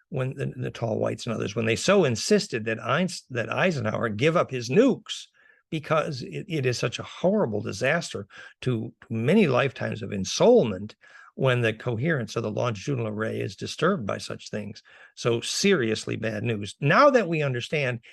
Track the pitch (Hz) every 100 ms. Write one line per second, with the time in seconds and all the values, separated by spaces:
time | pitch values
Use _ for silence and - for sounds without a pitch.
0 | - 139 131 135 135 127 131 - 113 110
1 | 113 110 117 110 113 110 113 113 - 202
2 | 143 110 - 208 - 120 113 110 113 147
3 | 185 - - 123 107 117 185 143 107 107
4 | 113 101 151 165 135 127 117 160 262 143
5 | - - - _ _ _ - 160 - 160
6 | - 127 - 147 - 156 127 117 - -
7 | 107 - 180 208 139 104 110 98 127 170
8 | - 101 98 - - - 131 113 117 _
9 | - 113 120 214 160 123 135 - 113 110
10 | 101 101 95 - 196 240 113 92 104 -
11 | - - - - 135 123 113 110 127 110
12 | 160 143 110 131 110 123 120 101 147 131
13 | 110 104 110 110 113 - 113 - 165 190
14 | 104 107 - - - 107 104 - _ -
15 | - - 123 117 - - 202 175 113 107
16 | - 113 110 107 113 104 104 - 143 208
17 | 294 254 170 160 139 123 - 156 127 117
18 | -